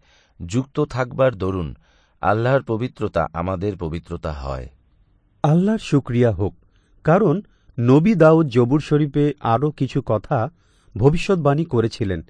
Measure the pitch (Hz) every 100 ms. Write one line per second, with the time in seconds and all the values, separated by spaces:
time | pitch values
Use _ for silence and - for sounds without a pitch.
0 | _ _ _ - 87 110 135 - 147 123
1 | 127 98 131 107 95 95 80 - _ _
2 | _ _ - 107 120 135 - 110 127 -
3 | 107 - 78 82 87 95 101 87 85 82
4 | - 85 80 71 67 67 64 _ _ _
5 | _ _ _ _ 147 165 190 220 - 143
6 | - 120 120 90 98 - _ _ _ _
7 | - 175 208 165 - _ _ - 120 135
8 | 175 208 156 160 160 117 120 147 - 147
9 | 151 147 147 - - 113 147 - 131 139
10 | - 107 - 135 117 - _ _ _ -
11 | 127 165 - 190 143 143 165 120 113 -
12 | 101 90 -